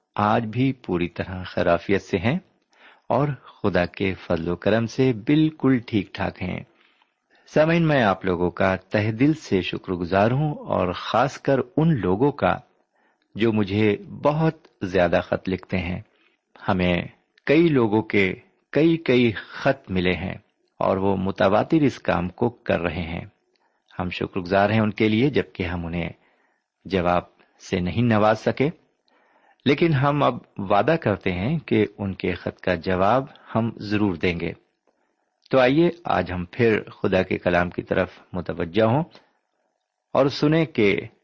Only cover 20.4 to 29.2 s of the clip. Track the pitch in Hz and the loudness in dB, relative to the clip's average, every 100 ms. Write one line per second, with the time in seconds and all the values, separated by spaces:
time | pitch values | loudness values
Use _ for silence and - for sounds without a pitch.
20.4 | _ _ _ - 95 95 98 95 95 95 | _ _ _ -4 -2 0 0 -2 -2 0
21.4 | 95 104 - 160 139 - - 87 90 - | 2 2 2 2 2 0 -2 -2 -2 -4
22.4 | 120 - - 90 85 78 82 87 - _ | -4 -4 -4 -2 -2 -6 -8 -10 -12 _
23.4 | _ _ _ _ _ - 90 - 113 98 | _ _ _ _ _ -10 -8 -6 -8 -6
24.4 | 87 98 104 110 107 - 110 110 143 110 | 0 2 2 2 0 0 0 2 2 0
25.4 | - - 90 87 85 85 82 - _ _ | -4 -6 -6 -6 -6 -6 -8 -12 _ _
26.4 | _ _ _ _ - 92 87 87 - _ | _ _ _ _ -4 -2 2 0 -2 _
27.4 | _ _ - 92 90 85 120 107 107 113 | _ _ -6 -4 -2 0 2 4 2 2
28.4 | - - 139 - _ _ _ _ | -2 0 -2 -4 _ _ _ _